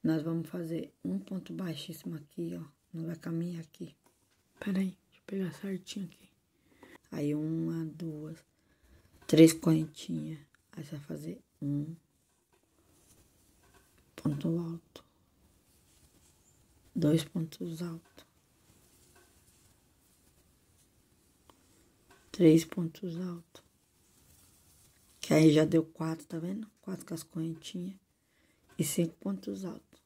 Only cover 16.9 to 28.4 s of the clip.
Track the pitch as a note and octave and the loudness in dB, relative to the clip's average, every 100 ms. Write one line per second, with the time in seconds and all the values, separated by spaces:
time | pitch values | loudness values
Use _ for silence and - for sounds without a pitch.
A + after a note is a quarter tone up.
16.9 | - D3 D#3 - E3+ D#3+ - F3 E3 F3 | 2 4 4 2 -6 -6 -8 -10 -6 -8
17.9 | E3 - - - _ _ _ _ - - | -8 -14 -20 -20 _ _ _ _ -20 -20
18.9 | - - - - _ _ _ - _ _ | -20 -20 -20 -20 _ _ _ -20 _ _
19.9 | _ _ _ _ _ _ _ _ _ _ | _ _ _ _ _ _ _ _ _ _
20.9 | _ _ _ _ _ - - _ - _ | _ _ _ _ _ -20 -20 _ -20 _
21.9 | _ _ - - - E3+ D#3+ - - E3 | _ _ -20 -16 6 8 8 4 -4 -6
22.9 | - F3+ E3 F3+ E3+ E3 - _ _ _ | -6 -10 -8 -8 -10 -16 -20 _ _ _
23.9 | _ _ - - - - - - - - | _ _ -20 -20 -20 -20 -20 -20 -20 -20
24.9 | _ _ - - D#3 D#3+ D3+ D#3 D#3+ D#3+ | _ _ -16 2 8 8 8 6 4 2
25.9 | - D#3+ D#3+ - E3 E3+ G3+ A3 _ - | -6 -6 -6 -8 -8 -6 -8 -10 _ -12
26.9 | F#3 - E3 - E3 D#3+ E3 - F#3 F3+ | -10 -8 -10 -8 -6 -6 -6 -10 -8 -8
27.9 | F#3+ _ _ _ _ | -12 _ _ _ _